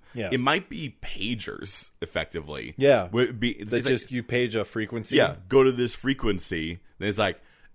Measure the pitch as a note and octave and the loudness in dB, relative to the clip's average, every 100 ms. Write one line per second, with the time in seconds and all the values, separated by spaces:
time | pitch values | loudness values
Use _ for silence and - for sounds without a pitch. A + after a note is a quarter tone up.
0 | - A#2+ G2 B2 C3 E3+ - D#3+ C#3+ - | -14 -8 -2 0 2 2 -2 -10 -12 -10
1 | - - G#2+ A#2 - - G2 - - _ | -8 -6 -4 -6 -8 -10 -8 -8 -10 _
2 | - E2+ D#2 E2+ D2 C#2+ A1+ - C#3 B2 | -6 -4 -4 -8 -8 -10 -10 2 6 6
3 | F2+ A2+ A#2+ A#2 A#2+ - G#2 A#2 A#2+ B2 | 4 2 2 2 -4 -4 -2 0 2 0
4 | - B2 - B2 B2 A2 G2 A2+ G#2+ A#2 | 0 -8 -2 0 2 0 -2 -4 -4 -6
5 | A2 C#3+ G#2+ E2 F#2 C3+ C3 B2 A#2+ - | 0 4 4 0 2 6 6 4 -2 -2
6 | C3 B2 A2+ F#2+ - E2+ D#2+ E2+ - _ | -4 0 0 0 -2 -4 -4 -8 -14 _
7 | G2+ G2+ G2 - - _ - | -4 0 0 -2 -16 _ -20